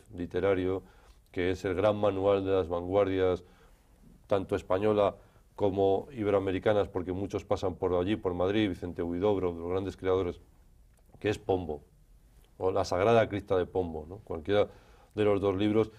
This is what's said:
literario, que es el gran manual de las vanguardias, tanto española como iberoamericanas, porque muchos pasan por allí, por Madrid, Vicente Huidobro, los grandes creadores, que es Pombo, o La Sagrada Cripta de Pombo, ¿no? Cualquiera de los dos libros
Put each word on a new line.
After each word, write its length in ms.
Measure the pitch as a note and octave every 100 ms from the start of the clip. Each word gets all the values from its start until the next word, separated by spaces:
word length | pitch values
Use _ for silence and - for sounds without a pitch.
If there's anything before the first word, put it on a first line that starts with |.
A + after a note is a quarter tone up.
| - G2+
literario, 680 | F2 F2+ F#2+ F#2+ F#2 F#2+ - - - - _
que 200 | - F2+
es 140 | F#2 G2+
el 100 | F2+
gran 220 | G#2 G#2
manual 480 | G#2 F#2+ G2 G2+ F#2+
de 60 |
las 160 | F#2+ E2+
vanguardias, 760 | F2 F2+ G2 F#2+ F#2 F#2 F2 - - - _ _ _ - - -
tanto 280 | G2+ F#2 F#2+
española 600 | - F#2+ G#2+ G#2 G2 - - - _ -
como 520 | G#2 F#2+ G2 G2 -
iberoamericanas, 760 | B2+ G#2 G2 G2 F#2 A2 G#2 F#2+
porque 240 | F#2+ F2
muchos 320 | F2+ G2 G2+
pasan 320 | - G2 F#2+ E2
por 180 | F#2
allí, 220 | F2+ F2+ G#2+
por 180 | F#2+
Madrid, 360 | F2 F#2 G#2 G#2+
Vicente 340 | F2 F2+ D#2+
Huidobro, 480 | E2+ F2 G2+ G2 F2+
los 180 | E2+ E2+
grandes 280 | F#2 G2 -
creadores, 420 | F#2+ F#2 F2 - - _ - _ - _ _ -
que 100 | G#2
es 80 | G#2
Pombo, 440 | - F#2 E2+ D2 - _ _ - _ - - -
o 140 | F#2
La 140 | G2 F#2
Sagrada 420 | F2+ G#2 A#2 G2
Cripta 300 | G2 - F#2
de 80 | F2
Pombo, 400 | F#2+ F2+ D#2 D2+
¿no? 100 | G2+
Cualquiera 440 | - E2+ D#2 G#2 G2 - - - - G#2
de 80 |
los 160 | G#2 G2+
dos 140 | G2 F#2+
libros 360 | G#2 G#2+ G#2+